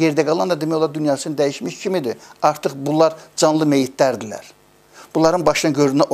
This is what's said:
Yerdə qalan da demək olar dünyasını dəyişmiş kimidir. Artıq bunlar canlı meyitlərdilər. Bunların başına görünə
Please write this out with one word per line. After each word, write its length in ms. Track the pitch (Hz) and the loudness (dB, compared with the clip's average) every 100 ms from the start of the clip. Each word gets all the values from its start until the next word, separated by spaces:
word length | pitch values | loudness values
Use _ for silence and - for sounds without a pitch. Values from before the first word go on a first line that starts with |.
Yerdə 240 | 160 147 147 | 0 2 0
qalan 260 | 165 190 | 0 0
da 40 | 165 | -2
demək 200 | 156 160 | -2 -2
olar 140 | 156 | -2
dünyasını 420 | 151 151 135 170 147 | -2 -2 -2 -4 -2
dəyişmiş 460 | 143 139 120 127 | -2 -2 -8 -8
kimidir. 340 | 202 185 123 107 - - | -4 -4 -4 -8 -14 -4
Artıq 320 | 156 147 143 139 139 | -2 -2 -6 -6 -2
bunlar 300 | 156 160 160 - - | 2 2 0 -10 0
canlı 300 | 160 156 151 | 0 2 2
meyitlərdilər. 880 | 139 127 - 139 113 107 101 - - _ _ _ - - | 2 0 0 0 0 -8 -12 -16 -20 _ _ _ -20 -8
Bunların 320 | 156 160 175 151 | 0 2 4 2
başına 240 | 147 165 | 2 0
görünə 320 | 139 143 139 147 | 2 2 2 2